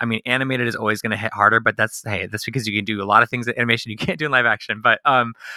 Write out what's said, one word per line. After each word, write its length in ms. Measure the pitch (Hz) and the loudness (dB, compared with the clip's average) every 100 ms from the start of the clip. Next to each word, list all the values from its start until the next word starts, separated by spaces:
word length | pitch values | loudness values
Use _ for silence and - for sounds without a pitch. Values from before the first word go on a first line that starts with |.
I 40 | 117 | -4
mean, 160 | 110 120 | -4 -2
animated 420 | 127 135 127 120 | -2 -2 -2 -2
is 80 | - | -2
always 260 | 107 107 | -2 -2
gonna 160 | 113 98 | -2 -4
hit 160 | 110 | -4
harder, 260 | - 104 113 | 2 4 4
but 180 | 113 110 | 2 0
that's, 260 | 110 - 110 | -2 -4 -6
hey, 220 | 98 95 | -6 -6
that's 180 | 104 - | -8 -6
because 220 | 131 107 | -4 -2
you 80 | 104 | -2
can 80 | 104 | -2
do 160 | 104 | -2
a 40 | 98 | 4
lot 180 | 107 | 4
of 60 | 120 | 4
things 180 | 123 120 | 0 -4
in 100 | 120 | -2
animation 340 | 120 117 117 | 0 0 -4
you 60 | 110 | -6
can't 200 | - 170 | -4 -4
do 60 | 151 | 0
in 60 | |
live 140 | 131 117 | 2 2
action. 360 | 107 - 110 | 0 -4 0
But, 180 | 117 110 147 | 2 2 4
um, 280 | 131 117 - - | 2 2 -4 -14